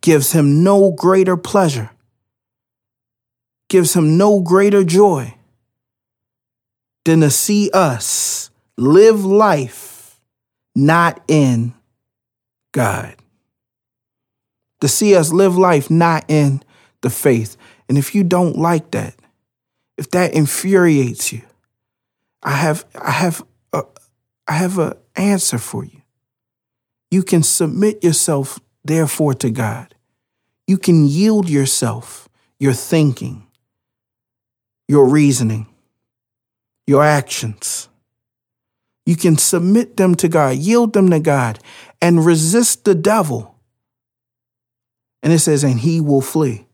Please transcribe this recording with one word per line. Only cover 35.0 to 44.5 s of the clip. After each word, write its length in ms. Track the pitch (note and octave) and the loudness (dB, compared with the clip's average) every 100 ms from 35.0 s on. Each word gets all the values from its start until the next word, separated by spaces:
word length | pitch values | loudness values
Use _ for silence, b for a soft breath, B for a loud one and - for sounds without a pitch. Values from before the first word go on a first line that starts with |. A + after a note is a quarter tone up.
| C3 | 4
reasoning, 600 | D3+ C#3+ B2 A#2 A2 A2 _ _ _ _ _ _ _ _ _ _ _ - | 4 2 0 -2 -4 -10 _ _ _ _ _ _ _ _ _ _ _ 0
your 160 | - | 2
actions. 840 | D3+ D3 - - A#2 G#2+ - - - _ _ _ _ _ _ _ _ _ _ _ - | 2 0 -4 -10 -10 -10 -12 -12 -14 _ _ _ _ _ _ _ _ _ _ _ -4
You 100 | E3 | 0
can 220 | F3+ D#3 | 0 0
submit 600 | - F3 F3 G#3+ A#3+ - | 0 -2 2 0 0 -2
them 180 | F#3 F3 | 0 2
to 120 | F3 | 2
God, 300 | E3 C#3 C3 | 2 0 -2
yield 360 | E3 A#3 A#3 | 0 0 2
them 160 | G#3 F#3+ | 2 2
to 80 | D#3+ | 2
God, 400 | D#3+ C#3+ A#2+ G#2+ B B B B | 0 0 -2 -6 B B B B
and 240 | E3+ E3+ D#3+ | 2 4 4
resist 580 | E3 D#3+ A3 A#3 - | 2 2 0 0 -2
the 120 | G#3+ F3+ | 0 0
devil. 600 | E3 A3 D#3+ A#2 A2 _ _ _ _ _ _ _ _ _ _ | 2 0 -2 -6 -12 _ _ _ _ _ _ _ _ _ _